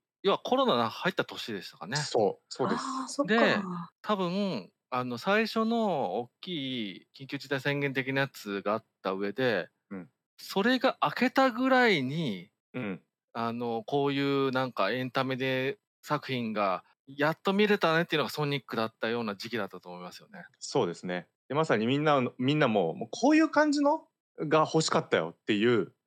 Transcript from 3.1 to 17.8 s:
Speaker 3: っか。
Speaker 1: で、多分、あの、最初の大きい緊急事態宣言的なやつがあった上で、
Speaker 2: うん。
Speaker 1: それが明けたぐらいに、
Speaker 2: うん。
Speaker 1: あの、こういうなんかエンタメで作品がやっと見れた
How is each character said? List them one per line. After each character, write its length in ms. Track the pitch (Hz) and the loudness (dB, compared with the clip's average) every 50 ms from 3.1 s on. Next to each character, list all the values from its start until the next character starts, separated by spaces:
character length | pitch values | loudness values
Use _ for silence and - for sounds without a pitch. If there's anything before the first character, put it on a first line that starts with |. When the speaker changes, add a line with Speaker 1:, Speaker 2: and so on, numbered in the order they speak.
| - - 226 | -4 -2 0
Speaker 3:
っ 40 | |
か。 60 | 175 220 | 2 2
Speaker 1:
で、 240 | 233 220 185 - 208 190 180 175 175 175 - _ _ | 4 4 4 2 0 -2 -4 -8 -8 -10 -12 _ _
多 140 | - - 214 | -4 -2 -2
分、 560 | 190 185 170 185 202 202 190 151 101 87 - _ _ _ - | 0 0 -2 -2 -2 -2 -2 -4 -6 -8 -10 _ _ _ -6
あ 140 | 127 123 127 | -4 -4 -2
の、 140 | 123 123 | -4 -6
最 300 | 113 - 190 202 220 226 | -4 0 2 2 2 2
初 180 | 202 - 220 220 | 0 0 0 0
の 500 | 226 233 233 220 202 165 139 113 90 92 117 | 0 0 0 0 0 0 0 -2 -2 -2 -4
大 120 | 123 - _ _ | -6 -8 _ _
き 60 | - - 175 147 135 131 131 120 107 95 87 | -10 -8 -6 -6 -4 -4 -4 -6 -6 -6 -8
い 100 | 82 - _ - | -12 -16 _ -20
緊 100 | - 135 | -18 -12
急 100 | - 147 | -10 -10
事 120 | 139 - 135 | -8 -6 -4
態 100 | 143 131 | -4 -2
宣 200 | 127 143 143 143 | -2 -2 -2 0
言 140 | 143 139 131 | -2 -2 -2
的 200 | 135 127 135 135 | -2 -2 0 0
な 80 | 135 | 0
や 60 | 135 131 | 0 -2
つ 320 | - - - 104 101 98 | -4 -10 -8 -6 -6 -4
が 120 | - 104 107 | -2 -2 -2
あ 40 | |
っ 80 | 110 - _ _ _ - | -2 -4 _ _ _ -4
た 80 | 95 | -4
上 200 | 98 95 101 101 101 | -2 -2 -2 -4 -2
で、 360 | - 131 123 107 90 82 - _ _ _ - | 0 0 0 0 0 -2 -6 _ _ _ -14
Speaker 2:
う 60 | 98 | -14
ん。 120 | 92 85 - _ _ _ _ _ | -14 -14 -16 _ _ _ _ _
Speaker 1:
そ 260 | - - - - 190 196 | -18 -10 -4 -2 0 2
れ 160 | 247 262 247 | 2 2 2
が 180 | - 254 - - - | 2 0 0 0 -2
明 80 | 147 | -2
け 180 | - - 240 254 | 0 0 0 2
た 220 | - 269 262 262 | 4 4 2 4
ぐ 180 | 220 240 262 262 | 2 2 2 4
ら 200 | 262 254 247 226 | 4 4 6 4
い 140 | 190 143 127 | 4 2 0
に、 460 | 127 147 170 165 120 98 90 82 - _ _ _ _ - | -2 -2 -2 -2 -2 -4 -6 -10 -16 _ _ _ _ -10
Speaker 2:
う 60 | 127 | -8
ん。 220 | 123 101 92 - _ _ _ _ _ _ - | -6 -6 -8 -8 _ _ _ _ _ _ -6
Speaker 1:
あ 200 | 117 117 117 117 | -4 -4 -4 -4
の、 300 | 120 123 117 113 113 110 | -4 -4 -4 -4 -4 -4
こ 220 | - 147 143 139 | -2 0 2 2
う 60 | 143 139 | 2 2
い 60 | 139 | 2
う 300 | 139 139 139 139 135 131 | 2 2 2 2 2 2
な 140 | 123 131 131 | 2 0 0
ん 60 | 123 | 0
か 200 | - - 98 98 | 0 0 0 0
エ 120 | 120 127 127 | 0 0 -2
ン 80 | 123 | -2
タ 120 | - 135 131 | -2 -2 -2
メ 120 | 131 131 | -2 -2
で 420 | 123 135 131 131 131 131 135 - - _ _ _ _ | -2 -2 -2 -2 -2 -2 -4 -6 -8 _ _ _ _
作 300 | - - 151 143 - - | -6 -4 -4 -4 -4 -4
品 220 | 131 120 117 110 107 | -4 -4 -4 -2 0
が 300 | 107 101 95 90 85 - _ _ _ _ | 0 0 0 0 -2 -6 _ _ _ _
や 260 | 139 139 143 143 156 | -10 -4 0 0 0
っ 80 | 160 - | 0 0
と 120 | - 202 196 | 0 2 4
見 140 | 202 214 | 4 4
れ 100 | 202 208 | 4 4
た 180 | 196 | 4